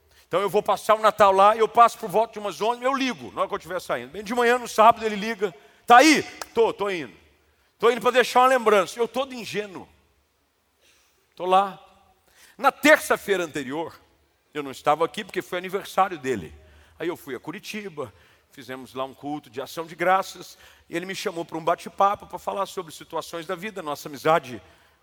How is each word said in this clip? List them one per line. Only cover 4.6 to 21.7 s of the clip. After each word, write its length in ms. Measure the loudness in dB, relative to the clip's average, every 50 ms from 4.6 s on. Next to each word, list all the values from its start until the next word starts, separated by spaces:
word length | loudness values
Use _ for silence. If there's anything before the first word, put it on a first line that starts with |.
| -2
sábado, 380 | -2 2 6 6 6 6 4 2
ele 100 | -4 -4
liga, 400 | -4 -4 -6 -4 -4 -4 -6 -6 -8 _ _ _ _ _
"Tá 120 | 6 8 8
aí?" 240 | 8 8 6 4 0 -4 -10 -16 -14 -6 0
"Tô, 180 | 0 0 0
tô 160 | 0 -4 -6 -6
indo. 260 | -6 -6 -8 -12 -16 _ _ _ _ _ _ _ _ _ _ _ _ -2
Tô 120 | 0 0
indo 100 | 0 0
pra 100 | 0 0
deixar 300 | 2 2 2 4 4 4
uma 80 | 4 4
lembrança." 500 | 4 4 4 4 4 4 4 0 -2 -4
Eu 80 | -4
todo 280 | -4 -4 -6 -6 -6 -8
ingênuo. 520 | -14 -12 -10 -8 -8 -8 -10 -12 -18 -18 -20 _ _ _ _ _ _ _ _ _ _ _ _ _ _ _ _ _ _ _ _ _ _ _ _ _ _ _ _ _
Tô 100 | -6 0
lá. 340 | 2 4 2 2 0 -4 -16 -20 _ _ _ _ _ _ _ _ _ _ _ _ _ _
Na 160 | -2 0 0
terça-feira 720 | 0 4 6 6 6 6 4 0 -4 -2 -2 -2 -2 -2 -2
anterior, 560 | -4 -6 -8 -8 -8 -8 -8 -8 -10 -12 -20 _ _ _ _ _ _ _ _ _ _ -10
eu 80 | -10
não 80 | -10 -10
estava 340 | -10 -4 0 0 0 2 0
aqui 180 | -4 -4 -8
porque 200 | -12 -10 -8 -10
foi 160 | -8 -8 -8 -10
aniversário 600 | -8 -8 -10 -10 -10 -6 -2 -2 -2 -2 -2 -6
dele. 360 | -6 -4 -4 -4 -6 -12 -16 -20 _ _ _ _ _ _ _ -10
Aí 100 | -10 -8
eu 80 | -8
fui 180 | -10 -12 -12 -14
a 40 | -12
Curitiba, 680 | -12 -14 -14 -14 -14 -14 -12 -12 -12 -12 -12 -12 -14 -14 -16 _ _ _ _ _ _ _
fizemos 440 | _ -20 -16 -14 -14 -14 -14 -14 -10
lá 100 | -10 -10
um 80 | -10
culto 380 | -12 _ -12 -10 -10 -12 -12 -14
de 100 | -12 -12
ação 240 | -12 -12 -10 -12 -12
de 100 | -12 -8
graças, 640 | -4 0 0 0 0 -2 -4 -12 -18 -20 -20 -20 _ -20 -20 _ _ _ -10
e 80 | -10
ele 80 | -10 -8
me 100 | -8 -10
chamou 300 | -8 -8 -8 -8 -8 -10
pra 140 | -10 -10 -6
um 40 |
bate-papo 640 | -4 -2